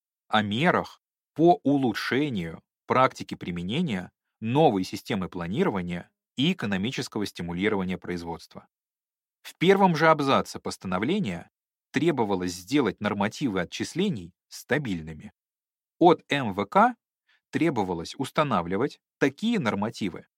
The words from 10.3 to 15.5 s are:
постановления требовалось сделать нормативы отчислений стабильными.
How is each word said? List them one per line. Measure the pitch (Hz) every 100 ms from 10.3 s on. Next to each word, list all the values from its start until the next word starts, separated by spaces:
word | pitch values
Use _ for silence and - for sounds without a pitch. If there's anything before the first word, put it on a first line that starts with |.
| 113 - -
постановления | - - 95 92 120 208 131 85 - _ _ _ _
требовалось | 135 165 139 104 95 90
сделать | 87 92 143 110 -
нормативы | 104 101 101 - 139 95
отчислений | 82 - 104 151 208 120 87 _ _
стабильными. | - - 143 127 87 78 76 107 _ _